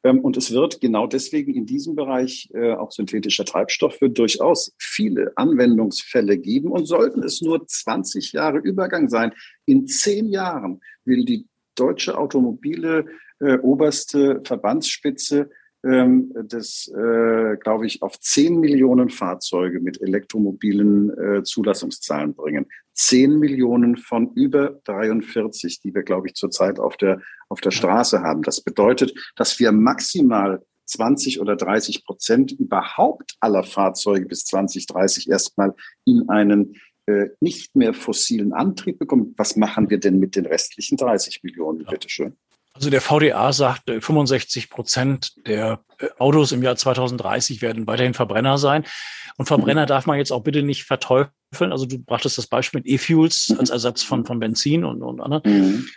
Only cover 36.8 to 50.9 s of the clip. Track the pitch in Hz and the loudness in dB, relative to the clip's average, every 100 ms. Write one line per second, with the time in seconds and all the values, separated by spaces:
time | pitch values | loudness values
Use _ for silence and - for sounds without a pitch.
36.8 | _ _ - 104 101 - 180 - - 143 | _ _ -2 0 0 -2 -4 -4 -2 2
37.8 | 113 - - 107 - 113 104 - 98 92 | 2 0 -6 -4 -2 0 -2 0 -2 -2
38.8 | - - 143 135 107 - 104 - 104 - | -8 -6 0 0 0 -2 -2 0 0 2
39.8 | 101 101 98 95 95 98 82 80 - - | 0 2 4 2 2 0 -2 -2 -4 -8
40.8 | - 135 127 104 - - 87 85 78 80 | -6 -2 0 0 -2 -10 -14 -8 -6 -6
41.8 | 78 78 - - 73 - _ _ _ - | -8 -10 -8 -8 -8 -8 _ _ _ -6
42.8 | 143 135 - 147 151 - 123 139 135 123 | 0 2 4 4 4 4 0 2 2 0
43.8 | - 113 - 156 139 131 - - - - | -6 -6 0 2 4 0 -2 -8 -8 -10
44.8 | 117 - 131 135 - _ - 107 110 107 | -4 -2 0 -2 -6 _ -6 -2 -2 -6
45.8 | _ _ 139 - 131 151 143 127 127 123 | _ _ -10 0 4 4 4 2 0 0
46.8 | 135 123 127 123 - 123 - 110 117 113 | 0 0 -2 -4 -4 -2 -2 -4 -6 -4
47.8 | 110 113 127 120 113 101 131 139 139 147 | -4 0 0 0 -2 0 2 2 4 2
48.8 | 147 - - - - - 135 147 - 143 | 0 -12 -14 -16 -18 -10 0 2 4 2
49.8 | 143 135 147 143 139 123 110 147 143 135 | 2 0 0 -2 -2 -4 -2 -2 -2 -4
50.8 | - | -4